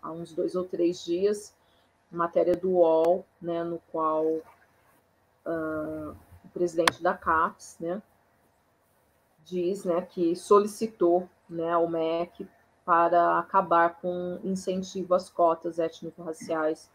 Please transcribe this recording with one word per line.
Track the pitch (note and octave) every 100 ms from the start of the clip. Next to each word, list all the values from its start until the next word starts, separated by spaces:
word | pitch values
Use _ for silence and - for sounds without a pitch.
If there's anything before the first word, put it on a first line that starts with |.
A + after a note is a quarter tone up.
há | D#3
uns | E3 E3
dois | E3 E3+ F3+
ou |
três | F#3 F3 E3+ F3 -
dias, | E3+ G3 G#3 - _ _ _ _ _ _
matéria | E3 E3+ - E3 F3
do | F#3
uol, | F3+ E3 D#3+ E3 F#3 - _
né, | E3+ E3+
no | E3+ E3+ _
qual, | D#3+ D#3 D#3 D#3+ D#3+ - _ _ _ _ _ _ _ _ _ -
ah, | E3 D#3 D#3 D#3 D#3 D3+ - _ -
o | -
presidente | - F3+ E3 E3 -
da | E3+
capes, | F#3+ - D#3+ F3 - - -
né, | E3+ F#3 - _ _ _ _ _ _ _ _ _ _ _ _ _ D#3
diz, | F3+ F3 G3 F#3+
né, | E3+
que | F3+ - E3+ F3+
solicitou, | - G3+ G#3 - A3 - E3+ F3 F#3 _ _
né, | E3+ E3
ao | E3+ E3+
mec | E3 D#3+ E3+ E3+ _ F#3+ _ _ _
para | - E3+ E3+ F3 E3+ E3+
acabar | E3+ F#3+ F3+ E3+ E3+ E3+
com | F3+ F3+ F3+ F3+
incentivo | - F#3+ F#3 F#3 F#3 G3 F3+
às | F3+ F#3
cotas | - E3+ E3 E3+ E3
étnico-raciais | E3 - E3 D#3+ E3+ D#3+ - E3 D#3 D#3+ -